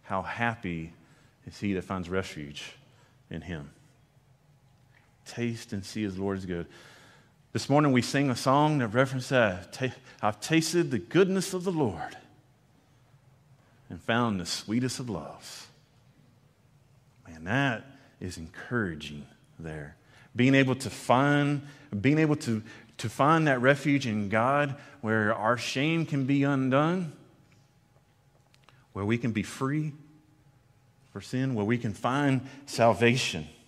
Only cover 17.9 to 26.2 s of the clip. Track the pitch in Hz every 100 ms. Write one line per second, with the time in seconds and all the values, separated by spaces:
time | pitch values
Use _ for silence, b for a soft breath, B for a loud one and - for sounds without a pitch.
17.9 | B B B 92 85 82 - - 123 98
18.9 | 76 73 73 69 - _ - 80 78 73
19.9 | - b b b 113 131 135 131 127 104
20.9 | - - 123 143 147 143 143 B B B
21.9 | 104 127 156 156 147 - 110 B B B
22.9 | - 113 - 139 160 156 127 131 143 151
23.9 | 139 127 107 101 110 123 143 147 123 B
24.9 | B 110 110 107 113 107 120 - 131 151
25.9 | 165 160 143